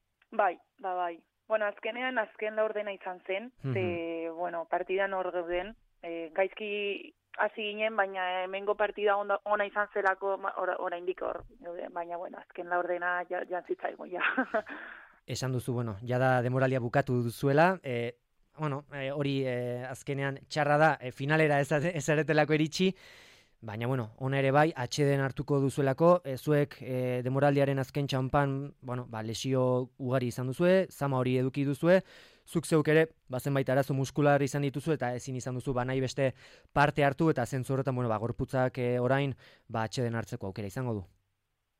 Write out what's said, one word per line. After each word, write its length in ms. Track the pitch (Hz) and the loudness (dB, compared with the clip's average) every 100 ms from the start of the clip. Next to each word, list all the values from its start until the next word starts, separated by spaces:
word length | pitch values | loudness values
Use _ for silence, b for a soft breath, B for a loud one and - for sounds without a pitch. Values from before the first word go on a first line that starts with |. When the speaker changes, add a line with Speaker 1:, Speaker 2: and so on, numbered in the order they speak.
| _ _ - | _ _ -8
Speaker 1:
Bai, 260 | 220 196 165 _ _ | 0 0 0 _ _
ba, 120 | 190 | -6
bai. 280 | 180 175 165 _ _ - | -2 -4 -6 _ _ -4
Bueno, 180 | 220 208 | -2 -2
azkenean 520 | 208 226 233 254 247 | -4 -8 -4 -4 -2
azken 380 | 208 - 214 214 | -4 -4 -4 0
laurdena 360 | 220 208 208 | 0 0 -6
izan 280 | 190 190 180 | -8 -10 -10
zen, 280 | - 190 247 - | -6 -6 -6 -8
Speaker 2:
Mhm. 100 | 135 | -4
Speaker 1:
ze, 580 | 131 180 170 165 165 165 | -2 -2 -2 -4 -4 -6
bueno, 300 | 165 175 170 160 | -6 -6 -6 -4
partidan 460 | 175 185 190 196 | -4 0 0 0
hor 160 | 190 180 | -2 -2
geuden, 440 | 180 170 175 202 226 _ _ | -4 -2 -4 -4 -12 _ _
eh, 280 | 170 165 160 | -10 -8 -6
gaizki 800 | 170 190 - 214 208 202 190 - _ _ - | -2 -2 -2 -6 -4 -4 -6 -10 _ _ -2
hasi 240 | 208 - 208 | -2 -2 -6
ginen, 240 | 208 220 214 | -2 -2 0
baina 460 | 196 190 180 185 | -2 0 -2 -2
hemengo 320 | 185 190 202 | -4 -4 -2
partida 420 | 208 208 202 208 202 | 0 0 2 2 2
onda, 220 | 202 202 | 2 -2
ona 200 | 208 208 | 0 0
izan 220 | 202 208 202 | 0 -2 -2
zelako, 420 | 208 190 190 196 190 | 0 0 0 -2 -2
ma-, 140 | 196 - | -4 -4
ora-, 200 | 180 - | -2 -2
oraindik 420 | 185 175 180 180 | -4 -4 -6 -4
hor 220 | - 175 - - | -6 -6 -12 -16
geude, 260 | 175 175 180 | -12 -10 -10
baina, 280 | 175 170 175 | -8 -8 -8
bueno, 220 | 180 185 | -10 -12
azken 300 | - - 175 | -14 -12 -4
laurdena 540 | 175 175 175 180 180 175 | -2 -2 -2 0 -2 -2
ja, 140 | 180 - | -6 -4
jan 140 | 180 | -6
zitzaigun, 460 | - - - - 156 | -4 -6 -6 -8 -10
ja. 100 | 175 | -4
<laughs> 460 | - - 247 214 - 302 B B B B - | -2 0 -2 -2 -4 -14 B B B B -8
Speaker 2:
Esan 260 | 127 131 | -4 -2
duzu, 200 | 123 135 | -2 -2
bueno, 240 | 123 117 98 120 | -4 -4 -6 -2
jada 340 | 123 131 127 | 2 2 2
denboraldia 360 | 120 127 131 131 | 2 2 2 0
bukatu 420 | 117 143 135 123 | 0 0 2 0
duzuela, 580 | 120 - 139 143 175 185 | -2 0 2 6 4 2
eh, 340 | 139 120 120 - _ _ _ 143 | -4 -4 -4 -8 _ _ _ -6
bueno, 260 | 151 139 139 | -4 -4 -8
eh, 180 | 143 135 | -8 -6
hori, 300 | 147 139 135 | -2 -2 0
eh, 400 | 131 123 123 123 127 | -2 -2 -4 -6 -8
azkenean 500 | 131 - 139 139 135 - | -10 -6 -4 -4 -6 -6
txarra 280 | 156 143 147 | -2 2 6
da, 200 | 156 139 | 6 4
eh, 100 | 123 | -6
finalera 460 | - 135 156 156 143 | -6 0 4 6 4
ez, 120 | 139 | 2
ez 360 | 151 170 165 143 | 0 0 -2 0
aretelako 460 | 151 151 151 147 | 2 4 2 4
iritsi, 380 | 156 156 - 190 B B B B B B B | 2 2 2 2 B B B B B B B
baina, 280 | 113 107 120 | -12 -6 -2
bueno, 240 | 131 110 - | -2 -4 -6
ona 200 | 131 139 | -2 2
ere 140 | 135 | 4
bai, 200 | 143 156 135 | 6 4 2
atxeden 440 | 123 - 143 139 | -4 0 2 2
hartuko 380 | 135 - - 143 | 0 -4 0 2
duzuelako, 600 | 135 151 135 131 170 180 | 2 2 0 4 6 6
eh, 120 | 139 127 | 2 -6
zuek, 380 | 151 147 143 - | 2 2 2 -4
eh, 420 | 113 127 127 123 | -6 -4 -2 -2
denboraldiaren 540 | 127 135 143 139 139 139 | 0 4 4 4 4 2
azken 280 | 127 147 139 | -2 -2 -2
txanpan, 680 | 135 131 147 139 135 143 - | 0 2 2 2 -2 -6 -12
bueno, 260 | 127 123 117 | -10 -8 -8
ba, 120 | 113 | -8
lesio 640 | 110 110 135 131 127 127 127 - | -6 -4 0 2 4 2 -2 -6
ugari 300 | 127 131 123 | -2 0 0
izan 180 | 127 127 | -2 -4
duzue, 400 | 131 175 190 180 | 2 6 6 2
zama 280 | - 143 127 | -2 0 0
hori 180 | 127 127 | 2 2
eduki 260 | 131 143 | 0 0
duzue, 380 | 139 139 165 185 B B B B - | -2 2 6 6 B B B B -6
zuk 180 | 170 | -4
zeuk 220 | - 160 151 | 2 2 4
ere, 200 | 156 160 _ - | 4 4 _ -10
ba, 120 | 127 | -6
zenbait 280 | 143 139 135 | 0 0 2
arazo 260 | 135 135 | 2 2
muskular 460 | 135 131 - 143 143 | -2 -2 2 4 4
izan 200 | 143 143 | 2 0
dituzu, 300 | 143 143 165 | -2 -2 -2
eta 200 | 147 123 123 | -2 -2 -4
ezin 180 | - | -6
izan 200 | 127 131 127 | -8 -6 -6
duzu, 180 | 139 | -2
ba, 100 | 123 | -2
nahi 160 | 127 131 | 0 0
beste 340 | 127 - 135 B B B B | -2 0 -2 B B B B
parte 300 | 147 143 151 | 2 4 4
hartu, 260 | 139 139 160 | 2 4 2
eta 140 | 139 117 | 2 0
zentzu 280 | 131 120 | -4 -2
horretan, 220 | 135 135 123 | -2 0 0
bueno, 120 | 120 | 0
ba, 100 | 107 | 0
gorputzak, 600 | 113 - 131 131 127 - | -2 -4 -2 2 2 2
eh, 220 | 123 123 | 0 2
orain, 340 | 123 135 139 - b b b | 4 4 2 -2 b b b
ba, 160 | 113 | -4
atxeden 320 | 110 - 117 | -2 0 0
hartzeko 320 | 113 - 120 98 | 0 -4 -6 -8
aukera 220 | 104 101 | -6 -6
izango 260 | 131 127 | -4 -4
du. 100 | 107 90 _ _ _ _ _ _ | -4 -6 _ _ _ _ _ _